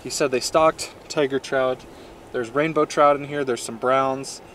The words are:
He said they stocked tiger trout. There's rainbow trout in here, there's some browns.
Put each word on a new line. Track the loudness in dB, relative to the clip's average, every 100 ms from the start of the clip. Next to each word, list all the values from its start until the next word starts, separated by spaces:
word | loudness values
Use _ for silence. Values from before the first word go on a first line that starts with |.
He | -8
said | -2 0
they | 0
stocked | 0 4 4 2 -10 -14 -6
tiger | -2 0 -2
trout. | -2 0 0 -2 -8 -20 -20 -20 -8
There's | -6 -4
rainbow | -2 0 0
trout | 0 4 4
in | 4
here, | -2 -4
there's | -2 -4
some | -6 -4
browns. | 0 2 2 -2 -8 -14 -18